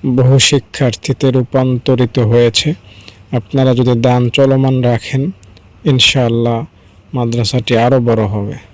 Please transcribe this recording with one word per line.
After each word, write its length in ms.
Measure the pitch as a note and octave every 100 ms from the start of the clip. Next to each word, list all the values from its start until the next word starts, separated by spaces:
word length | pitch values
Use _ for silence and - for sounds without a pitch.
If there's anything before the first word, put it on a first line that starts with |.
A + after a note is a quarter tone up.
বহু 320 | C#3 B2+ B2+ C3+
শিক্ষার্থীতে 880 | - C#3+ - - B2+ G#2+ - C3 C3+
রূপান্তরিত 840 | B2+ B2 C3 C3 B2 - B2+ B2 -
হয়েছে। 500 | A2+ A#2+ A#2+ - D3 E3+ - - - - -
আপনারা 400 | B2 - C3+ C3
যদি 200 | B2 B2 A#2+
দান 200 | B2 B2 B2
চলমান 460 | - C3+ C3+ C3+ C3
রাখেন, 400 | A#2+ A#2 - C3+ D3 F#3+ - - - - F#3+
ইনশাআল্লাহ 720 | C3 - C#3 A#2+ A#2 A#2 A#2 D3+ _ _ - _
মাদ্রাসাটি 600 | B2+ A#2+ A#2 A2 B2+ A#2 A#2
আরও 220 | A#2+ C3
বড় 240 | A#2+ A2 G#2
হবে। 300 | G#2 G#2 - -